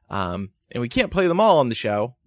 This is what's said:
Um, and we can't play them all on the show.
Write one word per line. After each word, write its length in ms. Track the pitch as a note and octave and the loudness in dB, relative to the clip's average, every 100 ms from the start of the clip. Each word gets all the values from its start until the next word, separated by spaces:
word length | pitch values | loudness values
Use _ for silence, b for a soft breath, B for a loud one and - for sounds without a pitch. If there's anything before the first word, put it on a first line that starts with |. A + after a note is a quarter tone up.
| - | -10
Um, 420 | G2 F2+ F#2 G2 _ _ | -6 -4 -6 -8 _ _
and 100 | A#2+ | -8
we 80 | A#2+ | -4
can't 220 | B3+ G#3+ | -2 -2
play 160 | F3+ F3+ | 0 0
them 140 | F3 | 4
all 180 | A3 D#3+ | 4 4
on 100 | B2+ | 2
the 60 | |
show. 400 | A2+ A2 G#2 A#2 - | -2 -2 -2 -2 -8